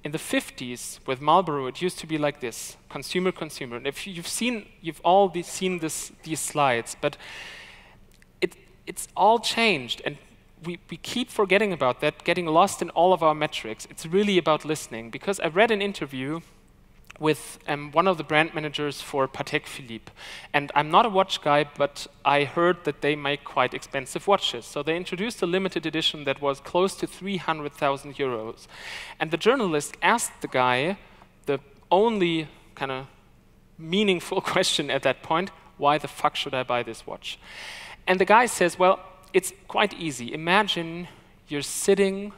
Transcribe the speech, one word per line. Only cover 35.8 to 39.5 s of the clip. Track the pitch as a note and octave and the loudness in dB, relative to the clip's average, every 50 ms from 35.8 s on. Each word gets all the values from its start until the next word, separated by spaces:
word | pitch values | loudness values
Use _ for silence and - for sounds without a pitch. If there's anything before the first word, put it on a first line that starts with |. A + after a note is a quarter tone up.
| C#3 C#3+ D3 D#3 | 2 2 2 2
the | - C3+ | 0 -6
fuck | - - - D3 - | -12 -2 -2 -2 0
should | - - D3 C3+ | 0 -6 -4 -4
I | C3 B2+ | -4 -2
buy | A#2+ B2 A#2+ | 0 0 -2
this | A#2+ A#2 A2+ - - | 0 -2 -8 -12 -12
watch?" | - - - - - - - - - - - - - - - - - - - - - | -14 -14 -12 -12 -12 -14 -14 -16 -20 -18 -16 -16 -14 -14 -16 -16 -18 -18 -12 0 0
And | F#3 F#3 | 2 2
the | F#3+ | 6
guy | F3+ G3+ A3+ B3+ A#3 | 6 8 6 6 4
says, | - - F#3+ F3 - - | 2 2 2 2 4 4
Well, | F#3 F3+ F#3+ - - - - - - - - | 4 4 4 4 0 -16 -20 -20 -20 0 0
it's | F#3 - - | 0 0 0